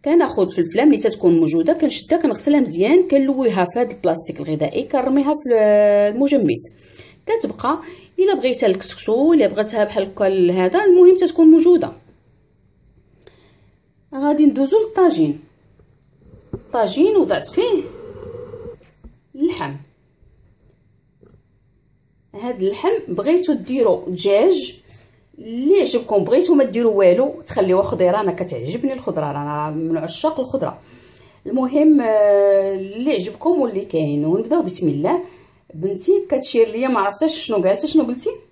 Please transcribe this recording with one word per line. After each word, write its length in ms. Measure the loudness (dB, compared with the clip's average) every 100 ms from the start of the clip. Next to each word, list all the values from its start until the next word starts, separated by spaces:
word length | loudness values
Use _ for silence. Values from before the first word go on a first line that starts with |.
كناخذ 460 | 2 2 2 0 -2
فلفله 340 | -2 -2 2
ملي 120 | 2 4
تتكون 420 | 0 0 2 2
موجوده 340 | 2 0 0
كنشدها 440 | 0 -2 -4 -2 0
كنغسلها 420 | 0 -2 0 2
مزيان 480 | 0 0 2 4 4
كنلويها 600 | 2 2 0 0 0 -2
في 60 | -2
هذا 120 | -4
البلاستيك 480 | -2 -4 -4 -8 -12
الغذائي 440 | -8 -4 -4 -4
كنرميها 520 | -4 -4 0 0 0 -4
في 100 | 0
المجمد، 1300 | 2 4 4 4 4 2 0 0 2 0 -4 -10 _ _ -20 -20 _
كتبقى 540 | -4 -4 -4 -6 -4 -4 -8 -20 -14 -2
الا 140 | 0
بغيتها 340 | 2 -2 0 0
الكسكسو 680 | 0 -6 -8 -4 0 2
الا 140 | 4 2
بغيتها 360 | 0 -4 -2
بحال 200 | -2 -2
هكا 480 | -6 -2 -2 2 2
هذا، 320 | 2 0 2
المهم 320 | 4 8 8
تتكون 320 | 6 2 4 6
موجوده. 440 | 8 6 4 0 -10 _ _ _ _ _ _ _ _ _ _ _ _ _ _ _ _ _ _ _ _ _
غادي 300 | -4 -2 4
ندوزو 340 | 2 4 2 2
للطاجين. 600 | 0 2 2 4 0 -2 -12 _ _ _ _ _ _ _ _ -20 _
الطاجين 640 | -16 -6 -2 -2 2 2 2
وضعت 300 | 0 -2 -2
فيه 340 | -2 0 -2 -4 -16 -18 -18 -18 -16 -18 -18 -18 -20 _ _ -20 _ _
اللحم. 400 | -6 -4 -4 -10 -12 -20 _ _ _ _ _ _ _ _ _ _ _ _ _ _ _ _ _ _ _ _ _ _ _ _
هاد 280 | -12 -10 -4
اللحم 280 | -4 -2 -2 -4 -4
بغيتو 460 | -4 0 0 0
ديرو 520 | -4 -4 0 0 0 -4
دجاج 720 | -4 0 2 4 0 -4 -16 _ -20 _ _ _ -20
اللي 400 | -12 -4 2 2
عجبكم، 420 | 2 -4 -2 -2
بغيتو 300 | 2 2 4
ما 100 | 2
ديرو 360 | 2 0 0 4
والو 420 | 4 4 0 -4 -8
تخليوها 360 | -4 0 0
خضيره. 360 | 0 0 0 2
انا 100 | -2
كتعجبني 640 | -4 -8 -8 -8 -6 -6
الخضره، 380 | -6 -8 -6 -6
انا 380 | -6 -6 -6 -6
من 280 | -6 -4 -6
عشاق 420 | -6 -6 -4 -4
الخضره. 400 | -6 -6 -6 -10 _ -20 -20 _ _ _
المهم، 560 | -6 -4 -2 2 4 4
آه، 760 | 2 2 4 4 4 2 0
اللي 360 | -6 -8 -6 -2
عجبكم 500 | -2 -4 -4 -2 0
واللي 240 | -2 -4
كاين. 400 | -4 -4 -2 -2
ونبداو 360 | -2 -2 0 -2
بسم 260 | -2 -4 -4
الله. 360 | -2 -2 -4 -6 -20 _ _ _
بنتي 520 | -8 -6 -4 0 0 0
كتشير 380 | -4 -2 0 0
ليا، 200 | 0 -2
ما 120 | -2
عرفتش 460 | -2 -2 -4 -4
شنو 120 | -4 -2
قالت. 280 | 0 -2
شنو 180 | 0 0
قلتي؟ 260 | 0 -4 -6 -8 _